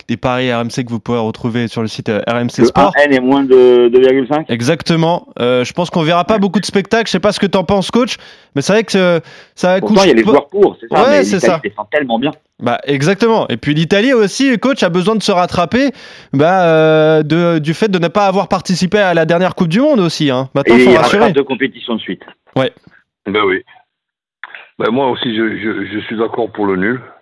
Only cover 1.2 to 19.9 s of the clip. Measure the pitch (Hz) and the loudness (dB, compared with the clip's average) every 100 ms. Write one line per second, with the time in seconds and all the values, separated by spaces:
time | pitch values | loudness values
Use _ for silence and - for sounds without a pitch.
1.2 | 110 110 123 117 117 - 110 - - 107 | -4 -4 -4 -4 -4 -4 -8 -6 -4 -4
2.2 | - 120 120 - 117 - 196 143 147 135 | -2 -2 -2 0 0 2 2 2 2 2
3.2 | 127 139 135 127 123 123 120 123 131 135 | 2 0 4 6 6 6 6 4 4 2
4.2 | 123 147 160 117 120 165 - 165 160 175 | 0 -4 -4 -4 -2 -2 -2 0 0 -2
5.2 | - - 120 127 123 - 175 180 156 175 | -6 -6 -2 0 -2 -6 -4 -2 0 0
6.2 | 175 220 196 208 - 202 - 226 220 185 | 0 0 0 -2 -2 -4 -2 -2 -2 -2
7.2 | 208 190 196 190 175 196 185 226 247 - | -2 0 -2 -2 0 -2 0 -2 -2 -6
8.2 | - - _ 139 139 208 220 196 180 170 | -16 -20 _ -6 0 0 0 0 0 0
9.2 | - - - - 180 190 180 208 190 117 | -4 -16 -20 -4 -2 0 2 4 4 4
10.2 | 143 180 - 202 190 - 117 156 202 294 | 4 2 2 2 2 0 -4 0 2 2
11.2 | 202 196 - 160 107 - 104 151 135 113 | 2 0 0 0 -4 -10 -6 -4 -2 -2
12.2 | 143 - _ - 123 120 - 143 147 196 | -4 -6 _ -8 -4 -4 -2 -2 0 0
13.2 | 233 220 127 117 - 147 165 202 247 247 | 2 0 -2 -4 -2 -2 0 2 2 2
14.2 | 202 - 269 233 254 277 185 175 180 220 | 0 0 0 0 -2 0 0 0 0 0
15.2 | - 180 175 - 170 240 277 - - - | 0 0 0 -2 -2 0 -2 -4 -14 -20
16.2 | - 135 156 190 170 160 156 156 156 156 | -6 0 2 2 2 4 4 4 4 2
17.2 | 151 165 170 165 151 160 220 185 165 208 | 0 0 0 0 -2 -2 -2 0 -2 0
18.2 | 202 190 185 190 - 175 180 214 190 170 | 0 0 -2 -4 -4 -4 -2 0 2 2
19.2 | 160 170 180 - 175 185 294 | 2 0 0 -2 -2 0 2